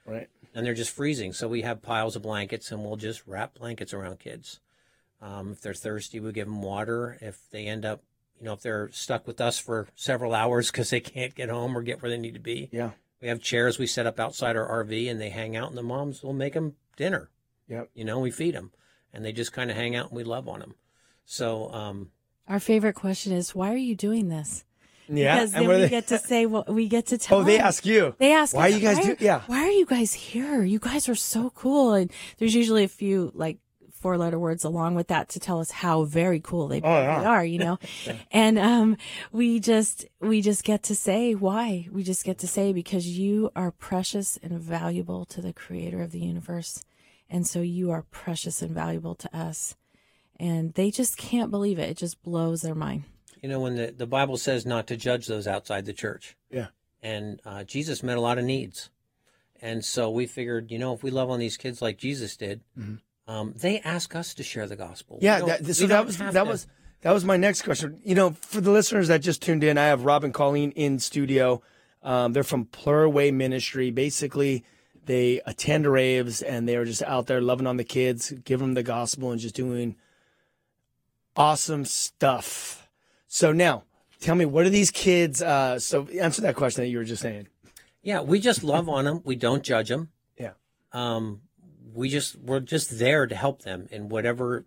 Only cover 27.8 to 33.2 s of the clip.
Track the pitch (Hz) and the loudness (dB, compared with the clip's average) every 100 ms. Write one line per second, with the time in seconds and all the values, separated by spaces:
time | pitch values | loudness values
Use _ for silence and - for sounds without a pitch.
27.8 | 185 220 156 - 269 311 302 131 175 208 | 4 6 6 6 6 8 6 6 6 6
28.8 | 214 208 202 - 208 131 - 254 339 403 | 6 6 4 4 4 4 2 0 4 4
29.8 | 349 247 220 - - 233 277 277 185 208 | 6 4 2 -2 -6 -4 0 2 2 2
30.8 | 240 285 254 226 - 226 247 - 254 285 | 0 -2 0 -2 -2 -2 -2 -2 2 4
31.8 | 254 202 180 - - - 226 233 226 220 | 6 6 2 -2 -16 -2 2 4 4 4
32.8 | 196 - 202 196 | 2 0 0 0